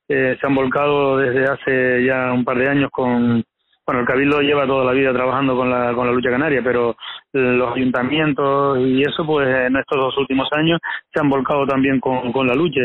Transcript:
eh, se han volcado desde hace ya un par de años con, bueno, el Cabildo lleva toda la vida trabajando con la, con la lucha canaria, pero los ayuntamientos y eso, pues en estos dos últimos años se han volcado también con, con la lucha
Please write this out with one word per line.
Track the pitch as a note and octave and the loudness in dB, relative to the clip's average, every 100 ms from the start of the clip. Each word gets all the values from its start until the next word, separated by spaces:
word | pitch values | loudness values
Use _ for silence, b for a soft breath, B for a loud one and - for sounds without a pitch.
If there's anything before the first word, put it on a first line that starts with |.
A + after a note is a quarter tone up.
| - | -4
eh, | C#3 C3 B2 | -2 0 -2
se | C#3 | 0
han | |
volcado | C3+ C3 C#3+ D3 C#3+ C#3 C3+ | 0 0 0 0 2 2 0
desde | C3 C3 | 0 0
hace | C3+ C3+ - C3 B2+ B2 B2+ | 0 -2 -2 0 2 2 0
ya | C3 B2+ | 0 0
un | B2 | -2
par | A#2+ B2 | 0 0
de | C3+ | 2
años | C#3 C3+ | 2 0
con, | - B2+ A#2+ A#2+ A#2 - _ _ _ | -2 -2 0 2 0 -2 _ _ _
bueno, | - B2+ | -4 -2
el | A#2+ | 0
Cabildo | C3 C#3+ D3 | 0 2 0
lleva | C#3+ C#3+ C3+ | 0 0 0
toda | C3+ | 0
la | B2+ | 0
vida | C3 C3+ | 2 0
trabajando | B2 B2+ B2+ C#3 | 0 0 0 0
con | B2+ B2+ | 0 0
la, | B2 A#2+ | 0 -2
con | A#2+ B2 | -2 0
la | |
lucha | B2 B2+ | 0 0
canaria, | B2 D#3 C3 | 0 0 0
pero | B2 A#2+ A#2+ - B B _ | 0 0 0 -4 B B _
los | C3+ B2+ B2 B2 B2 | -2 2 2 0 0
ayuntamientos | B2+ B2+ B2 D3+ D#3 C#3 C#3 C#3 C#3 C3 | 0 0 -2 0 0 0 0 2 0 0
y | C3 C3 | 2 2
eso, | C#3+ C#3 D#3 | 0 -2 -2
pues | D3+ C3+ | 0 2
en | C3 B2+ C3+ | 0 0 0
estos | - C#3+ | -2 -2
dos | C3 B2+ | -2 -2
últimos | C3 C3+ B2+ | -2 -2 0
años | D3+ D#3+ E3 B B _ | 0 2 0 B B _
se | - | 0
han | C#3+ | 2
volcado | C3+ B2+ D3 C3+ | 0 0 0 0
también | C3+ C3+ C3 | 0 2 0
con, | C3 B2+ B2 | 0 -2 -2
con | C3+ B2+ | -2 0
la | |
lucha | B2+ F3 C3 | 2 0 0